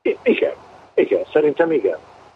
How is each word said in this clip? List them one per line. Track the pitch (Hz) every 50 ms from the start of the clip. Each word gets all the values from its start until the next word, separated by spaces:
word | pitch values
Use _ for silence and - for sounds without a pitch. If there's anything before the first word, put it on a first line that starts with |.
I-, | - - 403 - -
igen, | 247 - - - - - - - - - - - - _
igen, | - 160 - 101 87 - - -
szerintem | 156 151 151 135 - 170 165
igen. | 160 131 98 92 80 - - - - - - - _